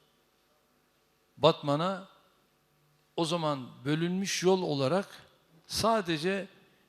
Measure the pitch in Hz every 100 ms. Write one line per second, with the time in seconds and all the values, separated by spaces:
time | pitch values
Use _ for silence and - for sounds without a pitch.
0 | _ _ _ _ _ _ _ _ _ _
1 | _ _ _ - 143 160 147 143 180 190
2 | 190 - _ _ _ _ _ _ _ _
3 | _ - 165 175 156 143 120 - 123 156
4 | 170 185 196 - 175 190 170 139 131 180
5 | 196 - - _ _ - - - 214 226
6 | 175 160 175 196 190 - - _